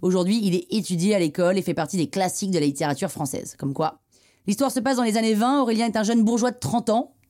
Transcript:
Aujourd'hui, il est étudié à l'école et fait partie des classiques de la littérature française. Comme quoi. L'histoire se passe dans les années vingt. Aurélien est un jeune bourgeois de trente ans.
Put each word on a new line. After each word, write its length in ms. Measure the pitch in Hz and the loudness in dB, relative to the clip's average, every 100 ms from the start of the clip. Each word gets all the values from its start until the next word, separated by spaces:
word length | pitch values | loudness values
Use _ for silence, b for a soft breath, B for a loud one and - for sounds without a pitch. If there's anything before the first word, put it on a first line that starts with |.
Aujourd'hui, 360 | 175 185 180 226 | 2 0 2 2
il 120 | 202 | 2
est 120 | 175 - | 0 -2
étudié 460 | 220 170 180 180 | -4 -2 0 2
à 40 | 208 | 2
l'école 380 | 170 139 175 196 | 2 2 2 2
et 60 | |
fait 100 | 175 | 0
partie 240 | 160 156 190 | -2 -2 -2
des 140 | 143 | -2
classiques 400 | 196 185 - 196 | 0 -2 -2 -2
de 80 | 180 | 2
la 80 | 147 | 0
littérature 440 | 143 156 143 185 | 0 -2 -2 -4
française. 460 | - 143 160 - - | -4 -6 -6 -10 -8
Comme 140 | 139 | -8
quoi. 280 | 139 156 - _ b b b - | -4 -4 -6 _ b b b -6
L'histoire 240 | 202 269 | 0 0
se 80 | 262 | 0
passe 200 | 240 247 | 0 0
dans 40 | |
les 140 | 240 214 | 2 2
années 160 | 220 | 2
vingt. 300 | 214 233 285 | 2 2 2
Aurélien 240 | 254 226 233 | 2 0 0
est 100 | 220 | 0
un 60 | |
jeune 200 | 214 233 | 2 4
bourgeois 280 | 220 240 247 | 4 4 0
de 80 | 247 | -2
trente 320 | - 240 233 | -2 -2 0
ans. 240 | 220 285 _ _ | 0 0 _ _